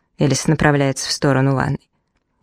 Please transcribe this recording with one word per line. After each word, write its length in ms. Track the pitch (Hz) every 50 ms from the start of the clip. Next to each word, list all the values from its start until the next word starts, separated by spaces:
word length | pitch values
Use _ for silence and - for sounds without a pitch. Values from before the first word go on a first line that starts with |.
| _ _ _ -
Элис 280 | 156 139 135 - - -
направляется 600 | 156 - - 151 143 143 139 135 131 - - -
в 20 |
сторону 440 | - - - 147 135 131 135 139 135
ванной. 340 | 131 135 143 143 - _ _ _ _ _ _ _ _ _ _ _ _